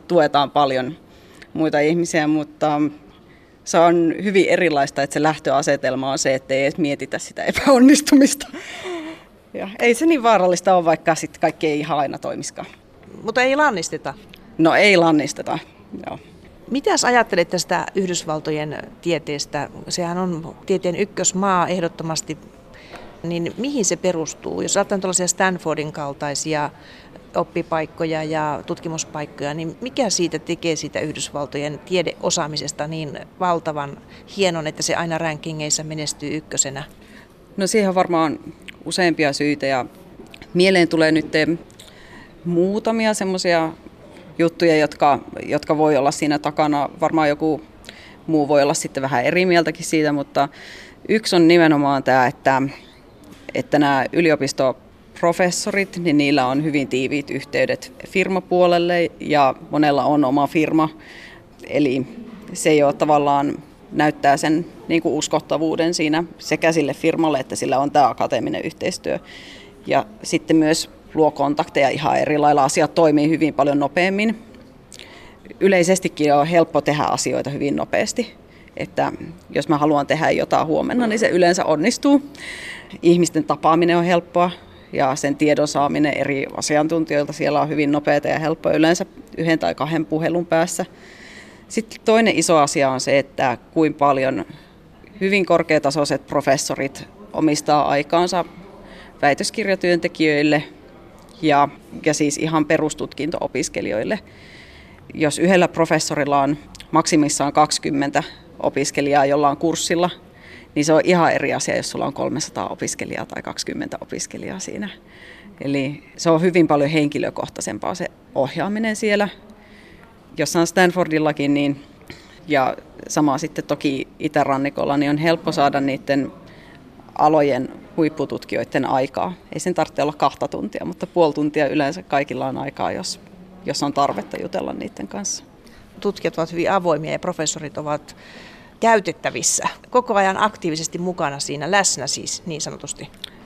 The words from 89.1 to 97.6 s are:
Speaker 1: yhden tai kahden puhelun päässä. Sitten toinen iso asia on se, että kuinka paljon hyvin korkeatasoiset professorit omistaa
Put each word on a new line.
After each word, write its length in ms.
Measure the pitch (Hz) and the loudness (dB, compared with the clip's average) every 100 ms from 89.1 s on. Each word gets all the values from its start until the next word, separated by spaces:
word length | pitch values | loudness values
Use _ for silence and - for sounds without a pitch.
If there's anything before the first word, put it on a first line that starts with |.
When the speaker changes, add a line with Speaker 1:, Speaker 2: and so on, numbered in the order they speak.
| - - - | -12 -14 -4
Speaker 1:
yhden 220 | 165 160 | -2 0
tai 160 | 85 | 0
kahden 320 | - 147 160 156 | -2 -2 -2 -2
puhelun 400 | 156 160 170 170 | -2 -2 -2 0
päässä. 400 | 160 175 - 185 - - - - - - - - | 0 0 -4 -8 -12 -20 -20 -20 -20 -20 -20 -8
Sitten 320 | - - - | -8 -8 -4
toinen 340 | - 220 220 - | 2 4 4 2
iso 180 | 165 160 | 4 4
asia 340 | 143 151 135 | 4 2 0
on 100 | 127 | 0
se, 180 | 139 139 | 0 0
että 400 | - - 135 117 - | 0 -2 -2 -2 -4
kuinka 240 | 165 156 151 | 0 0 2
paljon 460 | 143 139 131 127 - - - - - - - - | 2 2 0 -2 -8 -14 -20 -20 -20 -20 -20 -4
hyvin 260 | 190 202 180 | 0 2 4
korkeatasoiset 800 | 170 165 156 143 151 147 143 - | 2 4 2 2 0 0 -2 -2
professorit 840 | 147 139 131 - 135 135 - - - - | -2 2 0 -2 -6 -6 -8 -18 -20 -10
omistaa 560 | - 156 147 | 0 0 0